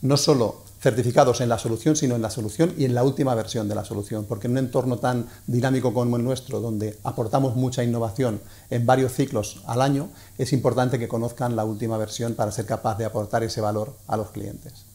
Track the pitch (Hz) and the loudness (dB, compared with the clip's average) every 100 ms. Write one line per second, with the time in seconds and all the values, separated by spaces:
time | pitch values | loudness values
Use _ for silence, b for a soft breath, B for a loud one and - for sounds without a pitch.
0 | 135 139 - 143 110 - - - 139 117 | 2 2 4 4 2 -2 -18 -2 0 2
1 | 120 123 135 120 123 113 127 113 - 151 | 2 6 6 4 2 0 0 0 2 2
2 | 135 120 110 107 107 - 170 165 135 123 | 2 0 -2 -2 -6 0 0 2 2 4
3 | 131 139 135 120 107 147 104 107 104 104 | 2 2 2 2 0 -2 -2 -4 -4 -6
4 | 104 110 104 110 120 127 127 135 127 120 | -4 -6 -4 -4 0 0 2 0 0 0
5 | 127 123 117 B - 117 127 131 127 117 | 0 0 -4 B -2 2 2 2 2 2
6 | 120 120 117 127 - 113 113 110 107 104 | 2 2 0 -2 -4 -4 -4 -2 -4 -4
7 | - - 110 139 135 120 127 123 120 117 | -8 -4 0 2 2 2 0 0 0 0
8 | 113 101 131 104 B B B 120 117 131 | -2 0 -2 -2 B B B -2 4 4
9 | 127 127 135 117 101 - - 117 135 139 | 2 0 0 0 -4 -8 -6 0 2 2
10 | 156 B B - 135 135 - 117 127 117 | -2 B B -6 0 2 2 2 2 0
11 | 113 117 117 117 123 113 110 104 113 110 | -2 -2 -4 -4 -2 0 -2 -2 -4 -2
12 | 107 - 117 113 139 104 107 113 117 104 | -4 -4 -4 -2 -2 -2 -4 -2 -2 -2
13 | 110 113 104 123 113 - 107 107 107 - | -2 -2 -2 0 -2 -2 0 0 -4 -10
14 | - 110 101 104 101 107 127 - - | -4 -4 -4 -8 -10 -12 -16 -20 -20